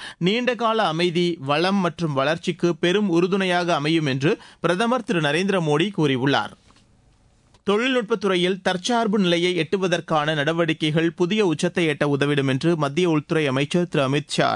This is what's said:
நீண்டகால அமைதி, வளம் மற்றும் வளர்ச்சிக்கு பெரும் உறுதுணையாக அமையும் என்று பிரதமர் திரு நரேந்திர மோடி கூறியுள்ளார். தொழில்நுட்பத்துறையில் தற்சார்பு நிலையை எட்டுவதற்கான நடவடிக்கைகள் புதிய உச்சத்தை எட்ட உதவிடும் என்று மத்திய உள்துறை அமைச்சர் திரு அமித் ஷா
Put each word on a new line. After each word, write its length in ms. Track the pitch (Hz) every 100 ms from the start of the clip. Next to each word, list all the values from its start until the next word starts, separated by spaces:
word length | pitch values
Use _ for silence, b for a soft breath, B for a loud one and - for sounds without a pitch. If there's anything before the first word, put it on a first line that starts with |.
| B -
நீண்டகால 680 | 175 226 247 233 233 226 185
அமைதி, 400 | 160 180 165 175 170
வளம் 420 | 135 147 185 196
மற்றும் 340 | 175 - 165 135
வளர்ச்சிக்கு 500 | 139 170 - 156 175 165
பெரும் 340 | 175 196 202
உறுதுணையாக 640 | 165 185 196 185 175 175
அமையும் 360 | 156 147 165 151
என்று 180 | 131 147 226 B B
பிரதமர் 460 | 170 180 233 247 220
திரு 140 | 180
நரேந்திர 360 | 147 156 196 196
மோடி 280 | 156 147 208
கூறியுள்ளார். 640 | 190 151 131 139 123 107 - _ - _ _ _ _ _ _ _ _ -
தொழில்நுட்பத்துறையில் 960 | 208 262 254 214 226 202 185 180 190
தற்சார்பு 540 | 190 180 180 180 175 208
நிலையை 320 | 180 170 175
எட்டுவதற்கான 800 | 180 156 196 185 165 165 156 147
நடவடிக்கைகள் 760 | 156 143 165 165 160 156 156 165
புதிய 260 | 165 175 214 196
உச்சத்தை 360 | 151 175 185 160
எட்ட 180 | 147
உதவிடும் 460 | 147 139 143 143 135
என்று 180 | 131 160 170
மத்திய 300 | 143 143 180
உள்துறை 340 | 151 - 160 147
அமைச்சர் 420 | 131 143 175 175
திரு 140 | 156
அமித் 260 | 131 147 143
ஷா 120 | - 135